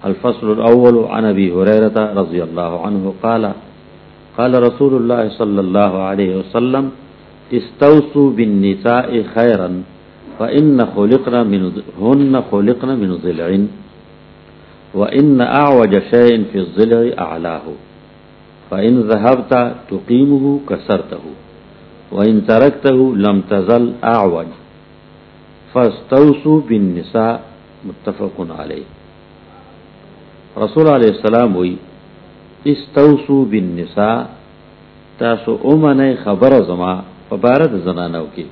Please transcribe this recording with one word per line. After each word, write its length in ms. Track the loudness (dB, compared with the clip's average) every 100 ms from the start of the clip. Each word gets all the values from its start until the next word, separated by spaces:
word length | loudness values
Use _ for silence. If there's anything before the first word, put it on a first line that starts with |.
الفصل 480 | -6 -4 -4 -4 -4
الأول 440 | 0 4 6 6 4
عن 200 | 0 -2
أبي 280 | -2 0 0
هريرة 440 | 0 2 2 2 0 -2 -4
رضي 220 | -4 -4
الله 440 | -6 -6 -6 -6 -6
عنه 280 | -6 -6 -6
قال، 300 | -4 -2 -4 -8 -18 -20 -20 -20 -20 -20 -16 -4
قال 260 | 0 2
رسول 300 | 2 2 0
الله 340 | 2 0 -2 -4
صلى 320 | -4 -2 -2
الله 320 | 0 0 0 -2
عليه 380 | -4 -2 -2 -4
وسلم: 540 | -4 -4 -2 -2 -4 -10 -20 -20 -20 -20 -6
"استوصوا 800 | -6 -6 2 6 6 4 0 2
بالنساء 920 | 2 0 0 0 0 0 -2 -2 -4 -4
خيرا، 480 | 0 2 2 -2 -8 -12 -20 -20 -20 -20 -10
فإن 480 | -2 2 4 2 0 0
خلقن 500 | 2 2 0 -2 0
من 160 | -2 -2
ض-، 320 | -6 -14 -4
هن 400 | 0 2 2 0 -2
خلقن 380 | -2 0 -2 -4
من 220 | -4 -4
ضلع، 340 | -4 -6 -6 -2 -2 -2 -8 -20 -20 -20 -20 -20 -20 -20 -20 -20 -20 -10
وإن 460 | -4 0 2 4 4
أعوج 520 | 2 2 4 4 4 2 2
شيء 340 | 4 4 4 -2
في 60 | -6
الضلع 640 | -6 0 2 2 0 -4
أعلاه، 420 | -8 -8 -8 -10 -12 -18 -20 -20 -20 -20 -20 -20 -20 -20 -10
فإن 300 | -2 2 2
ذهبت 520 | 2 2 2 2 2 0 0 -6 -12
تقيمه 680 | -12 -2 2 2 2 0 -2 -4
كسرته، 560 | -8 -2 -4 -4 -16 -16 -20 -20 -20 -20 -20 -20 -20 -10
وإن 340 | -2 2 2 2
تركته 720 | 4 4 2 0 2 2 2
لم 240 | 0 0
تزل 520 | -2 -4 0 0 0 -2
أعوج، 420 | -2 0 0 -2 -8 -16 -20 -20 -20 -20 -20 -20 -20 -20 -20 -20 -6
فاستوصوا 840 | 0 0 -2 0 4 4 4 2 0 2
بالنساء." 720 | 0 0 -4 -4 -2 -2 -4 -12 -20 -20 -18
متفق 520 | -18 -12 -12 -8 -10 -10 -12 -12
علیه. 280 | -12 -14 -14 -20 -20 -20 -20 -20 -20 -20 -20 -20 -20 -20 -20 -20 -20 -20 -18 -8
رسول 300 | -4 2 4
علیہ 200 | 4 2
السلام 480 | 2 0 2 0 0
وی، 180 | -4 -6 -16 -20 -20 -20 -20 -20 -20 -8
"استوصوا 800 | -4 -4 -4 4 4 4 2 0
بالنساء، 840 | 2 -2 -2 -6 -8 -2 -2 -2 -6 -16 -20 -20 -20 -20 -20 -20 -20 -6
تاسو 380 | -4 -4 -4 -4
اومنئ 520 | 0 2 2 2 0 -2
خبره 360 | -4 2 4 4
زما 420 | 2 -4 -6 -6 -10 -20 -12
په 80 | -2
باره 300 | 0 2 0
د 100 | -2
زنانو 420 | -6 -6 -8 -8 -12 -14
کې. 80 | -18